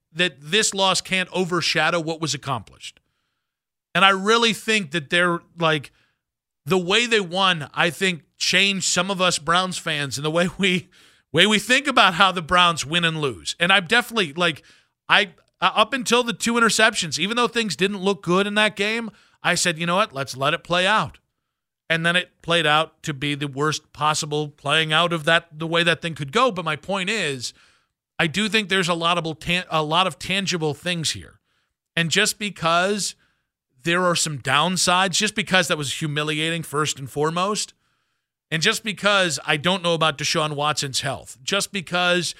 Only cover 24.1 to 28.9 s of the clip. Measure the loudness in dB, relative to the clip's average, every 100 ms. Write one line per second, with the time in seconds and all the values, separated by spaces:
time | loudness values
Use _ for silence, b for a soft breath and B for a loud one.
24.1 | 0 -2 -4 -4 -6 0 0 2 2 2
25.1 | 0 2 2 0 -8 -2 0 2 0 -4
26.1 | -6 -4 2 2 0 -4 -6 -4 -4 -2
27.1 | -2 -2 -4 -8 b b b b _ _
28.1 | -2 -2 0 0 0 0 0 0